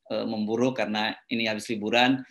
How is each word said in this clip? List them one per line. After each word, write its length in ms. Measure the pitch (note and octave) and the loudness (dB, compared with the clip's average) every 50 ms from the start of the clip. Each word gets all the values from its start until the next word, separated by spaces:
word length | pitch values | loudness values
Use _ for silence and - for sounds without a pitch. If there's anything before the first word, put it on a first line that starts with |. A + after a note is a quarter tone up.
| _ - | _ -6
eh, 140 | A2+ A2 | -4 -4
memburuk 540 | A2 A2 A2+ G#2+ G#2+ G#2 A2+ A2+ B2 C3 B2+ | -2 -2 -2 -2 -2 0 2 2 2 2 2
karena 400 | B2 G#2 G2+ G#2+ G#2+ G#2+ A2 A2 - - | 0 -2 -2 -2 -2 -2 -2 -4 -8 -8
ini 200 | - A#2+ A2+ A2+ | -6 -4 -2 -2
habis 180 | A2 G#2+ G#2 - | -2 -2 -4 -4
liburan. 540 | - A#2 G#2 G#2 A2 A#2 A2 B2 C3 C3+ C3 - - | -6 -6 -4 -2 2 4 4 6 6 4 2 -2 -8